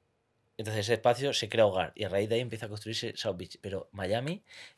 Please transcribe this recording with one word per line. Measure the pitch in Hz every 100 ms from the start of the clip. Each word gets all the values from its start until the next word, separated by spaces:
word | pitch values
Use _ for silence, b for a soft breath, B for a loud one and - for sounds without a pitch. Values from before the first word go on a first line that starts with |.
| _ _ _ _ _ -
Entonces | 107 110 101
ese | 113
espacio | 123 117 139 127
se | 107
crea | 113 104
hogar | 92 85 -
y | 101
a |
raíz | 95 107
de | 113
ahí |
empieza | 123 117 110
a |
construirse | 104 107 113 117 -
South | 110 90
Beach. | 90 -
Pero | 104 95 -
Miami | 98 95 110 135 196 b b b